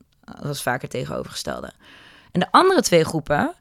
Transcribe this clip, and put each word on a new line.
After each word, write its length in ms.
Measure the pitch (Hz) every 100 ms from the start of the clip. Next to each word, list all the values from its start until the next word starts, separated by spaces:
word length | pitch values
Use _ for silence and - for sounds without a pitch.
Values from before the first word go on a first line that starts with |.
| _ _
was 240 | - - 147
het 120 | 139
vaker 280 | - 123 -
tegenovergestelde. 840 | 120 143 - - - - 62 65 - - - - - _
En 80 | 175
de 80 | -
andere 300 | 285 370 349
twee 220 | - 170
groepen 500 | 156 160 - 147 262 -